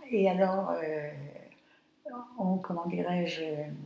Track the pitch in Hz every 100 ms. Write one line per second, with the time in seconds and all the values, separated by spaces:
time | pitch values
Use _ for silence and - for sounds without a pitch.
0 | - 220 190 185 190 196 185 170 160 156
1 | 147 143 143 - - - _ _ _ _
2 | 294 247 240 247 190 185 - 170 175 175
3 | 175 180 170 - 160 147 151 151